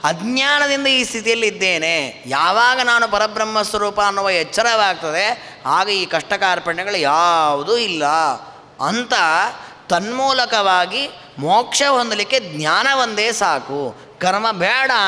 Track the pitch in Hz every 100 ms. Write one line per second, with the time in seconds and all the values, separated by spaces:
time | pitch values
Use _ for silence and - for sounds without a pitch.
0 | 147 165 208 254 277 294 285 277 277 262
1 | 240 226 214 226 220 180 190 170 160 165
2 | 135 - 123 135 165 208 240 254 247 233
3 | 226 208 214 214 220 214 208 214 208 202
4 | 202 196 196 180 156 - 233 226 202 180
5 | 160 160 208 233 - - 131 160 202 196
6 | 175 165 - 196 190 175 170 165 196 196
7 | 143 151 175 165 156 143 151 240 220 165
8 | 147 160 156 120 - - - - 139 226
9 | 240 233 165 165 214 - - - - 175
10 | 208 254 269 262 240 226 196 180 180 226
11 | 285 - - - 147 208 240 - 285 262
12 | 233 208 202 262 196 151 151 180 262 269
13 | 240 208 220 220 190 143 123 139 131 -
14 | - - 180 196 226 196 185 247 269 240